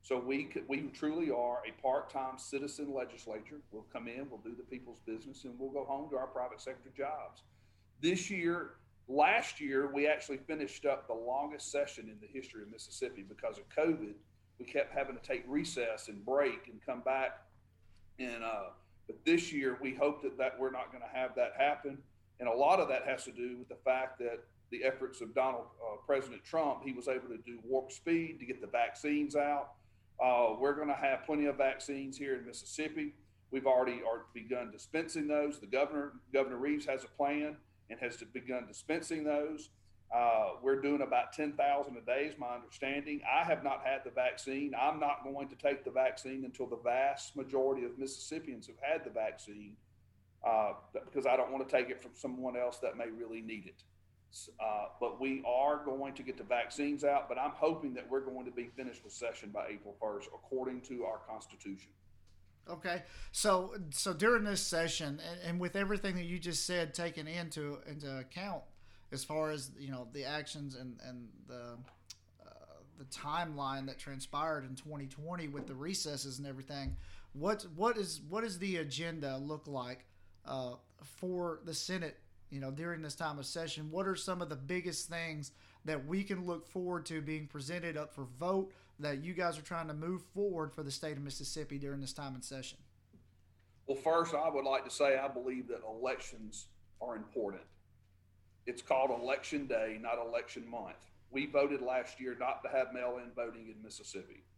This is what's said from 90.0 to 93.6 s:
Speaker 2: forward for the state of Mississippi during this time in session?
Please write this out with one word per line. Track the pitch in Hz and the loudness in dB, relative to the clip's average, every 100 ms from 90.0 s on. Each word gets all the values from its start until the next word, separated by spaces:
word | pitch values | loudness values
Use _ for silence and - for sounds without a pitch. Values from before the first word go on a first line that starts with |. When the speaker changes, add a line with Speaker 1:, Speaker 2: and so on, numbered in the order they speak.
| 165 185 - | -2 -4 -4
Speaker 2:
forward | 190 202 170 151 | -2 0 0 -2
for | - | -4
the | 139 | -6
state | 131 156 143 | -4 -4 -4
of | |
Mississippi | 143 - 135 156 143 143 | -6 -6 -6 -6 -4 -4
during | 139 139 | -4 -4
this | 131 | -6
time | - 139 | -6 -8
in | 127 | -8
session? | - 135 127 - - _ _ - - - - _ | -8 -8 -10 -14 -20 _ _ -20 -20 -20 -20 _